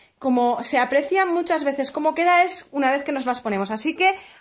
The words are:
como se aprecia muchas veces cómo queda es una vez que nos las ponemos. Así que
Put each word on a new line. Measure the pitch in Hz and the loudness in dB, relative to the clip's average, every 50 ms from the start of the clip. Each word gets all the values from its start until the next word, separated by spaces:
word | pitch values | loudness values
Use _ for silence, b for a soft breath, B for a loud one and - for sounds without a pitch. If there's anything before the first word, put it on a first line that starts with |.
| B B B - | B B B -6
como | - 262 247 247 240 240 240 202 233 | -2 0 2 2 2 2 0 -2 -2
se | - - 247 | -2 0 0
aprecia | 247 247 262 285 - - 370 381 381 | 0 2 2 0 0 2 2 0 2
muchas | 370 339 349 339 339 339 311 285 | 2 0 -2 0 0 -2 -2 0
veces | 277 277 277 262 262 | -2 -2 -2 -4 -4
cómo | - 311 302 311 311 | -4 -2 -2 0 0
queda | 311 339 349 359 349 359 | 2 2 4 4 4 4
es | 359 359 - - - | 2 0 -8 -10 -8
una | - 285 277 262 | -4 -2 0 2
vez | 269 277 277 | 0 0 -2
que | - | -2
nos | 294 269 247 | -4 -4 -2
las | 254 247 247 | -2 -4 -4
ponemos. | - 220 202 190 196 196 | -4 -4 -2 -2 -2 -4
Así | 220 220 220 311 320 | -4 -4 -4 -4 -2
que | - 370 381 381 381 B B B B | 2 2 2 2 0 B B B B